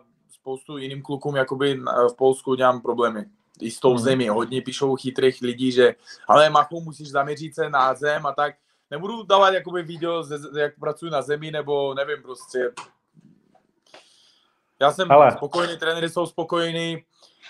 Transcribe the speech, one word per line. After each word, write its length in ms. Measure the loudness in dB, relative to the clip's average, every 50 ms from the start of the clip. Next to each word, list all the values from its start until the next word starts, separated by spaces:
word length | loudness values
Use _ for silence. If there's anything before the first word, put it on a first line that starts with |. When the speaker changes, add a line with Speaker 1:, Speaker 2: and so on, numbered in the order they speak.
| _ _ _ _ _ _
Speaker 1:
spoustu 480 | _ _ -12 -10 -10 -10 -12 -14 -12 -10
jiným 240 | -10 -10 -12 -12
klukům 340 | -8 -8 -8 -6 -6 -4 0
jakoby 380 | 0 0 0 0 0 0 0 0
na-, 320 | -2 -2 -2 2 2 2 2
v 60 | 2
Polsku 380 | 4 2 2 2 2 -2 -2 0
dělám 260 | 2 4 2 2 2
problémy. 420 | -2 -4 0 0 0 0 0 -4 -10 -12 _ _ _ _ _ -12
I 100 | -10 -10
s 100 | -6 2
tou 100 | 2 4
Speaker 2:
Mhm. 60 | 4 4
Speaker 1:
zemí. 300 | 2 2 2 2 2 0
Hodně 340 | 0 0 -2 -2 -4 -6
píšou 340 | -6 -6 -6 -2 0 0 0
chytrých 460 | -2 -4 -6 -2 2 2 2 2 0
lidí, 300 | -4 -6 -4 -2 -2 0
že 220 | 4 6 6 6 4 _ _ -20 -20 -12 -2 2
„Ale 220 | 4 6 6 6
Machu, 300 | 4 2 0 0 -4 -12
musíš 300 | -12 -12 -14 -16 -12 -6
zaměřit 440 | -4 -2 -2 -2 -6 -8 -10 -10 -6
se 160 | -6 -4 -2
na 240 | 0 2 2 2 0
zem“ 320 | -2 -2 -2 -2 -2 -4
a 60 | -6
tak. 220 | -4 -2 -4 -4 -4 _ _ _ _ _ _ -12
Nebudu 320 | -12 -10 -8 -8 -10 -8
dávat 280 | 0 2 4 6 6 6 4
jakoby 280 | 0 -4 -4 -8 -8
video, 400 | -8 -8 -10 -6 -4 -4 -4 -4
ze-, 160 | -4 -6 -10 -12
ze-, 220 | -12 -8 -4 -2
jak 180 | -2 -4 -4 -6
pracuji 300 | -8 -8 -6 -6 -8 -6
na 120 | -4 -4
zemi, 280 | -2 -2 -4 -4 -6 -8
nebo 440 | -8 -6 -4 -2 -2 -2 -2 -2 -2
nevím 280 | -4 -4 -6 -6 -10
prostě. 500 | -10 -16 -18 -18 -14 -8 -4 -4 -4 -4 -6 -10 -18 _ _ _ _ _ _ _ _ -20 _ _ _ _ _ _ _ _ _ _ _ _ -20 -20 _ _ _ _ _ _ _ _ _ _ _ _ _ _ _ 2
Já 120 | 2 2
jsem 160 | 2 2 2 6
Speaker 2:
Hele. 220 | 8 10 8 8
Speaker 1:
spokojený, 440 | 6 2 -6 -4 -2 -2 -2 -2 -4
trenéři 320 | -4 -4 -4 -2 -2 -4 -4
jsou 180 | -4 -4 -4
spokojení. 800 | -4 -6 -8 -6 -4 -2 -2 -2 -2 -4 -4 -6 -6 -8 -10 _ _ _ _ _ _ _ _ -18